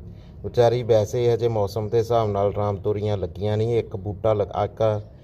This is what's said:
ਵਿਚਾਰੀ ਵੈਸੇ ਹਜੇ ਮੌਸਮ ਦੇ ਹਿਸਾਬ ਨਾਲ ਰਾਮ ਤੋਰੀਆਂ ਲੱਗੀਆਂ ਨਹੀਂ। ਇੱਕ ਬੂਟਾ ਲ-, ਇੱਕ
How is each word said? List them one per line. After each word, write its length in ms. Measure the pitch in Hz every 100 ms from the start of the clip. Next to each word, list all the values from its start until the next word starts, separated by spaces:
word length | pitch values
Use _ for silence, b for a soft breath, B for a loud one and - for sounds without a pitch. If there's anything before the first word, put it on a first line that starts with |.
| B B B -
ਵਿਚਾਰੀ 400 | 101 123 117 123
ਵੈਸੇ 500 | 113 110 104 127 120
ਹਜੇ 140 | 110 117
ਮੌਸਮ 420 | 110 98 110 104
ਦੇ 80 | 117
ਹਿਸਾਬ 340 | 110 117 107
ਨਾਲ 220 | 98 101
ਰਾਮ 220 | 101 104
ਤੋਰੀਆਂ 420 | 95 104 104 104 101
ਲੱਗੀਆਂ 400 | 90 87 104 107
ਨਹੀਂ। 220 | 113 117
ਇੱਕ 160 | -
ਬੂਟਾ 380 | 101 101 92 110
ਲ-, 80 | 104
ਇੱਕ 600 | 95 - 101 - 110 104 104 B